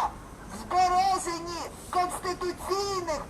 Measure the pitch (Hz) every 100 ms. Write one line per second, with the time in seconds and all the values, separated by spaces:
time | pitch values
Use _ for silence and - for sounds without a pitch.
0 | - - - - - - - 359 370 359
1 | 381 381 349 339 339 330 269 - - 370
2 | 359 - 370 349 359 - - 392 403 381
3 | 339 285